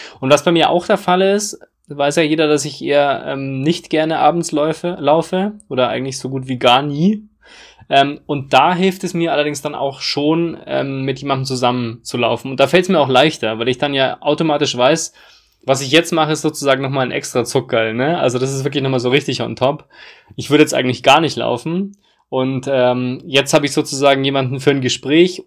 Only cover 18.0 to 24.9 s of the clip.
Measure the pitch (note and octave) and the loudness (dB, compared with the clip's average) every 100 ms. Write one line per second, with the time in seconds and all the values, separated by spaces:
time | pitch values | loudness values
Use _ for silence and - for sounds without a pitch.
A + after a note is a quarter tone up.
18 | C3+ E3+ C3+ A#2+ C3 C3+ C3+ C#3+ C3+ C3 | -2 0 0 0 -4 -4 -4 -4 -2 -2
19 | B2 C3+ C#3+ C3 A#2 A2+ B2+ D3+ - - | 0 0 0 -6 -6 -2 -2 -2 -10 -20
20 | - - _ - B2+ D3 D3+ C3 B2+ B2 | -20 -20 _ -14 0 4 4 2 -2 0
21 | - D3 D#3+ - A#2 A#2+ D#3+ F3 G3 G3+ | 4 4 4 -2 -4 -4 -4 -4 -6 -10
22 | _ _ _ C3 C3 C3+ C3+ C3+ B2 B2 | _ _ _ -2 -2 -2 -2 2 2 2
23 | B2+ C3 F3+ C3+ C#3 D#3 D3 D#3 D3+ C3+ | -2 -6 -2 0 2 2 2 -2 -4 0
24 | C#3 C3+ C3+ C#3 C3 C3+ C3+ C#3 B2+ | 2 4 2 0 -2 0 0 2 0